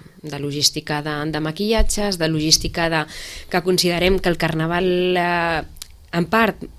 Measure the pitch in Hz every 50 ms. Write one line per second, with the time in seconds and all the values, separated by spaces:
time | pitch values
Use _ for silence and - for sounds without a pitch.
0 | 143 - - - - 156 147 143 139 143 139 147 143 - - 147 151 - 151 147
1 | 147 156 151 147 147 160 156 151 156 160 160 175 208 214 226 220 214 - - 208
2 | 208 202 190 170 165 160 160 156 151 160 156 - - 165 - 175 170 165 165 156
3 | 151 156 - - - - - - - - - 180 165 185 185 180 - 175 175 170
4 | 175 185 196 185 - 180 165 160 170 160 160 160 160 165 170 175 185 185 180 180
5 | 180 180 180 180 175 175 175 175 170 170 165 156 - - - - - - - -
6 | - - - 170 175 160 - 220 226 202 170 - - - -